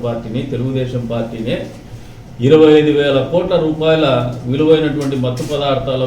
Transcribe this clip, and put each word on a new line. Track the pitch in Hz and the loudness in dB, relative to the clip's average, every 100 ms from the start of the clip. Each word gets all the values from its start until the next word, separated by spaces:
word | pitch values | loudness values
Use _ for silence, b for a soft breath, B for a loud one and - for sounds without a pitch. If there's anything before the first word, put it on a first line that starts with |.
పార్టీని, | 117 113 117 113 - | -6 -6 -6 -6 -6
తెలుగుదేశం | 139 131 131 123 123 113 | -4 -4 -4 -4 -6 -6
పార్టీనే | 117 - 110 117 180 - - - B B B - - 127 | -6 -6 -6 -6 -6 -8 -16 -18 B B B -16 -2 4
ఇరవై | 156 156 151 | 6 8 6
ఐదు | 151 143 | 4 2
వేల | 143 135 127 | 2 0 0
కోట్ల | 175 180 175 | -2 0 0
రూపాయల | 156 151 156 160 143 123 123 - 123 | 0 0 0 2 2 0 -2 -6 -4
విలువైనటువంటి | 139 156 160 151 147 135 131 | 0 4 4 2 -2 -2 -2
మత్తు | 127 120 139 | -4 -4 -4
పదార్థాల | 143 143 135 123 131 | -2 -2 -2 -2 -2